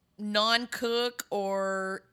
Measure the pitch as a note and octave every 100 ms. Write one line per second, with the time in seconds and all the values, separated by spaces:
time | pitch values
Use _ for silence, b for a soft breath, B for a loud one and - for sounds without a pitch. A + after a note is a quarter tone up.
0 | _ _ G#3 G#3 G#3+ A#3 A#3+ - A#3+ A#3
1 | A#3+ A#3+ - G3+ G3 G3 G3 F#3+ F#3+ F#3+
2 | -